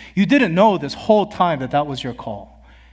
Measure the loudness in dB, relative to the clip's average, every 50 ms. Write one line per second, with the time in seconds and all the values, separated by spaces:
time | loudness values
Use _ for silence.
0 | -20 -6 -2 0 2 2 4 2 2 2 4 4 4 4 4 0 -4 -8 -10 -4
1 | 0 2 2 2 2 -2 -2 0 0 0 0 -2 -4 -2 -2 -2 -2 -2 -6 -8
2 | -8 -10 -10 -10 -12 -12 -12 -12 -14 -18 -20 -20 -20 -20 -20 -20 -20 -20